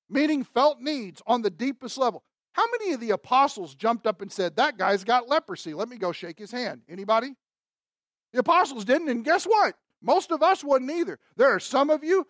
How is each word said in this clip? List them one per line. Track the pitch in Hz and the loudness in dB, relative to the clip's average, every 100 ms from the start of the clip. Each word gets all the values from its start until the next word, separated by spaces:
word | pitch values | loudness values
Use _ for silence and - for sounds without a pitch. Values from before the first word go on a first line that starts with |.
| _ | _
meeting | 226 302 294 | 0 0 0
felt | - 240 294 262 | -2 2 2 2
needs | 269 285 196 147 - | -4 -6 -8 -8 -2
on | 240 | 0
the | 214 | -2
deepest | 160 262 247 254 269 | -4 -6 -6 -10 -2
level. | 247 175 - _ _ | -2 -2 -12 _ _
How | - 466 | -2 -2
many | 480 403 | -2 -4
of | 262 | -4
the | 226 | -2
apostles | 190 - 254 277 214 165 139 | -4 2 2 2 0 -12 -4
jumped | 220 233 220 | -2 0 -2
up | 196 | -4
and | 196 | -6
said, | - 180 156 | -4 -2 0
"That | 294 208 | 0 0
guy's | 190 202 | 0 0
got | 196 247 240 | 2 0 2
leprosy. | 311 254 180 170 | -2 -2 -10 -10
Let | 151 233 | -8 -8
me | 240 | -6
go | 185 | -6
shake | 160 175 165 | -6 -12 -14
his | 202 | -12
hand"? | 247 220 127 - | -8 -8 -10 -14
Anybody? | 180 202 226 262 254 _ _ _ _ _ _ _ _ _ | -8 0 0 -2 -10 _ _ _ _ _ _ _ _ _
The | 247 | -2
apostles | 240 339 370 254 | 2 2 2 -2
didn't, | 202 294 320 | 0 0 2
and | 233 | -2
guess | 240 359 359 | 0 0 2
what? | 440 285 - _ _ | 2 2 -2 _ _
Most | 190 349 - | 0 2 2
of | 311 | 2
us | 330 381 | 2 2
wouldn't | 285 262 262 | 2 0 0
either. | 339 269 143 _ - | -4 -4 -6 _ 2
There | 262 196 | 2 2
are | |
some | - 277 294 | 0 0 2
of | 311 | 0
you | 311 381 | 2 0